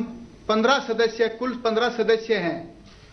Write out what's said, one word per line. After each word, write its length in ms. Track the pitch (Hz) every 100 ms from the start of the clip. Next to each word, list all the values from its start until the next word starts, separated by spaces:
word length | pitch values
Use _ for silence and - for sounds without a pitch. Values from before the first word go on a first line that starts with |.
| 233 - - - -
पन्द्रह 300 | 214 226 269
सदस्य, 460 | 262 226 233 226 226
कुल 220 | 226 254 240
पन्द्रह 240 | 233 220 240
सदस्य 420 | 233 220 220 226 214
हैं 380 | 170 165 - - - - -